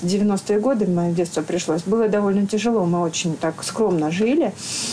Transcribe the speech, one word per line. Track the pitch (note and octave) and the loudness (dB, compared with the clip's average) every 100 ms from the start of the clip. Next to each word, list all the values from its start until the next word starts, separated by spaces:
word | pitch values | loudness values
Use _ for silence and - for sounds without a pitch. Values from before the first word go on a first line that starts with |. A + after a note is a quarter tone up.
девяностые | F3 G3 G#3 G3 - G#3 | -2 2 2 0 0 0
годы, | A#3+ A#3+ F#3 | 2 2 2
в | F3 | 0
моё | F3 | 0
детство | E3+ E3 D#3 | 0 -2 -2
пришлось, | D#3 E3+ E3+ D#3+ | -2 -2 -2 -2
было | F#3 A3 A3 | 0 2 2
довольно | G#3 G3+ G3 G3 | 2 2 2 0
тяжело, | G#3+ A3+ A3+ F3 | 0 0 2 2
мы | F3 | 2
очень | E3+ E3 E3+ D3+ | 0 -2 -4 -2
так | D#3+ D#3 | -4 -4
скромно | - F#3 G#3+ F3 D#3 | -6 0 2 2 0
жили, | F3 A3+ D#4 A#3+ - - - A#3 | 0 2 2 0 -2 -8 -6 -4